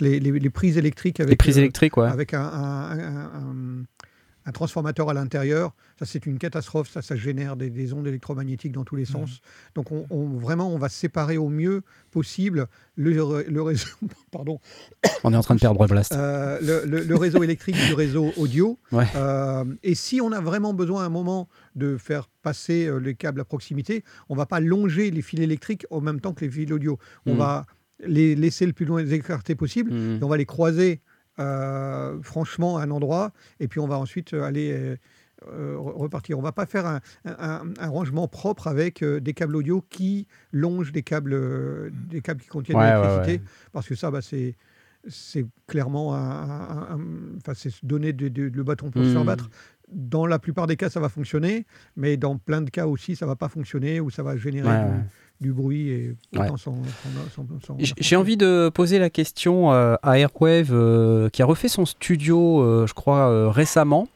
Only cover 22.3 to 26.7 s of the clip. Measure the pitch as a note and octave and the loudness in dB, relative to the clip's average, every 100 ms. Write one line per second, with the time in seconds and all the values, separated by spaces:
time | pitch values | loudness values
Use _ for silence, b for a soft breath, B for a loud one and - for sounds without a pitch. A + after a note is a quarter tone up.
22.3 | _ D#3+ D3 - E3+ E3 C3+ C3 B2+ D#3+ | _ -8 -6 -2 0 0 -2 -4 -6 -6
23.3 | C3+ C#3 C#3 - C#3 C#3+ A3 b b - | -6 -6 -10 -8 -6 -4 -6 b b -8
24.3 | C#3 C#3+ F3 E3 F#3+ G3+ D#3 G#3 E3 - | -4 -2 0 2 2 2 2 0 -2 -4
25.3 | D#3+ D#3+ D#3 - G#3+ - D#3+ D3 D3 F#3+ | -2 0 -2 -4 -8 -6 -4 -4 -4 -6
26.3 | D#3+ D3 C3 D3+ | -6 -6 -6 -4